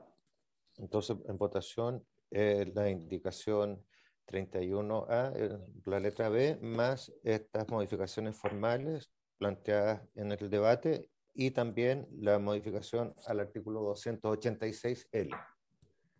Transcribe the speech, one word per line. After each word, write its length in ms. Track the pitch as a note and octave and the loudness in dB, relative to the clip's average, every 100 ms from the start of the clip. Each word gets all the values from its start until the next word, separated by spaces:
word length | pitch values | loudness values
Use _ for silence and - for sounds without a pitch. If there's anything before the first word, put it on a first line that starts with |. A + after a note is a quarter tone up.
| - _ _ _ _ _ _ - | -20 _ _ _ _ _ _ -16
Entonces, 400 | F#2+ G#2+ G#2 G2+ - | -4 -2 -2 -4 -6
en 120 | F#2+ | -2
votación, 680 | G2+ F#2+ - - A#2 B2 - _ _ | 0 -2 -4 -2 -2 -2 -10 _ _
eh, 380 | G2+ G#2 G2+ F2+ G2+ | 2 4 4 2 0
la 140 | G2+ | 0
indicación 920 | F#2 E2+ F#2 F#2+ - A2 G#2 G#2 F#2+ - _ _ _ - | 0 -4 -6 -4 -4 0 2 2 -2 -14 _ _ _ -8
treinta 360 | G2 F#2+ F#2+ | -6 -4 -2
y 120 | F2+ | 0
uno 320 | G2+ G#2 A2 - | 0 0 -2 0
A, 240 | A#2 C3 | 0 0
eh, 240 | - G#2+ G2 F2+ - F#2+ | -2 -2 -4 -12 -10 -2
la 160 | G2 | 0
letra 260 | G2+ - A2 | 0 0 2
B, 320 | A2+ D3 D#3 | 4 2 0
más 520 | A2+ A#2 B2 C3 - - | -2 0 2 0 -8 -4
estas 460 | A2+ A2 - A2 G#2+ | 0 0 0 -4 -2
modificaciones 680 | A2+ G2 F#2+ F#2+ - A2 G#2+ | -2 0 -2 -2 -4 -6 -4
formales 760 | G#2 G2+ A2+ B2 D3 D3+ - _ _ - | -4 0 2 2 0 -6 -8 _ _ -4
planteadas 680 | G2+ G2 - G#2 G#2+ G#2+ - A2+ | -2 -2 2 4 4 2 -4 -8
en 180 | G#2 | -4
el 160 | G2+ G2+ | -4 0
debate 600 | G2+ G#2+ A#2+ D#3+ D#3 - _ _ | 4 6 6 2 0 -4 _ _
y 180 | - C3 | -2 0
también 540 | B2+ A#2 G#2+ B2 C3+ - | 2 0 2 2 2 -4
la 260 | - G2+ G#2 | 0 4 4
modificación 760 | G2+ G#2 G#2+ G2+ - A#2 A#2 - - | 4 0 -2 -4 -2 -2 -2 -6 -4
al 120 | G#2 | -2
artículo 440 | G2+ A2 G#2+ A2 | -2 -6 -6 -2
doscientos 460 | G#2 G#2 A#2+ A2 G#2+ | -2 -2 -4 -2 0
ochenta 380 | G#2+ A#2+ A2 A2 | 0 0 0 -4
y 60 | |
seis 340 | G#2+ A#2+ A#2+ - | -2 -4 -4 -4
L. 200 | A2 D#2+ - - _ _ _ _ _ _ | -2 -2 -6 -12 _ _ _ _ _ _